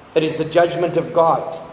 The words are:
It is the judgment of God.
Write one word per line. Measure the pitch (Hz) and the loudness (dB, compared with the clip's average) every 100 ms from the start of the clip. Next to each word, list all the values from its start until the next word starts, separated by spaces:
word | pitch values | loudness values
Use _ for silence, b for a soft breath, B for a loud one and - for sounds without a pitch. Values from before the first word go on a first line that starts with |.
| - | -4
It | 160 | -2
is | 156 156 | 0 -2
the | 151 | 0
judgment | 175 170 170 175 196 | 2 2 2 -2 -2
of | 175 | -2
God. | 170 165 131 - - - | 2 2 2 -2 -10 -14